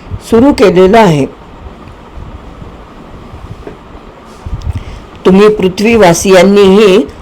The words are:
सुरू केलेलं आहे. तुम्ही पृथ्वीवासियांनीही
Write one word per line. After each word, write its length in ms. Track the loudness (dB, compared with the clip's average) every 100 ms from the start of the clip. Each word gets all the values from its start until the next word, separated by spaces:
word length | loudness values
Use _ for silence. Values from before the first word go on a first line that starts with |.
| -16 -16 -4
सुरू 220 | 0 2
केलेलं 460 | 2 2 2 2 2
आहे. 260 | 2 0 -4 -10 -20 -20 -20 -20 -20 -20 -20 -20 -20 -20 -20 -20 -20 -20 -20 -20 -20 -20 -20 -20 -20 -18 -20 -20 -20 -20 -20 -20 -20 -20 -14 -10 -8 -10 -12 -18 -20 -4 0
तुम्ही 240 | 2 2
पृथ्वीवासियांनीही 1500 | 2 -4 -2 -2 2 2 2 2 2 4 4 4 4 4 2 -2 -10